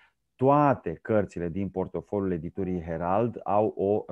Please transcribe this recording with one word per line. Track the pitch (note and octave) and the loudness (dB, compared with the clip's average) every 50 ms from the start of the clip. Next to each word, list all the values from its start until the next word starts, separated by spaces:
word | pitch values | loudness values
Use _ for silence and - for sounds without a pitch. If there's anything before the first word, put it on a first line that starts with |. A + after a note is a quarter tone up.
| _ _ _ _ _ _ _ | _ _ _ _ _ _ _
toate | - C3 C3+ C#3+ D3 D3 C#3+ B2 F#2 - F2 D#2+ - | 0 4 4 6 6 6 4 4 2 -2 -8 -8 -6
cărțile | - - A2 G#2+ G2 - - E2+ E2+ F2 | -2 0 2 2 2 0 -4 -6 -6 -4
din | D#2+ F#2+ G2+ F2+ | -4 -4 -6 -4
portofoliul | - F#2 F#2 - - E2+ D#2+ - - G#2 G2 F#2+ | -4 -4 -4 -4 -4 -8 -6 -4 -4 -2 -2 -2
Editurii | F2+ E2 D2+ F2 - - G2 F#2 F#2 F2 | -2 -4 -6 -8 -8 -6 -4 -4 -4 -4
Herald | D#2+ E2 E2 D#2+ E2+ E2+ F#2+ G#2 A#2+ A#2+ - - | -4 -6 -6 -4 -2 0 0 2 0 0 -4 -6
au | - - G2 G#2 A2 | -4 0 2 2 2
o | G#2+ - - F#2 G2 G#2 G#2+ - - | 2 0 0 2 2 2 0 0 -4